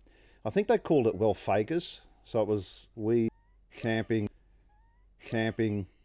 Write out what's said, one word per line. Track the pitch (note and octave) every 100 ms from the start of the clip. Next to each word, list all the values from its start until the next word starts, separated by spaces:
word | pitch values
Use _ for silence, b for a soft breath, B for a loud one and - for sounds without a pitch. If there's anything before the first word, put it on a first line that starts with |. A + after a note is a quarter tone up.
| - _ - _
I | A2
think | F#3 G#3
they | A3
called | - D#3 A2+
it | F2+
Well | G#2+
Fakers. | G2 - G2 G#2+ E3+ - - - _
So | - A2+
it | G#2
was | G#2 F2+ - -
we | - G#2+ A#2 A2+ - _ _ _
camping, | - A#2 A2+ A2 A2+ G#2 - _ _ _ _ _ _ _ _
camping, | - A#2 A2 G#2+ A2+ G#2 F#2 _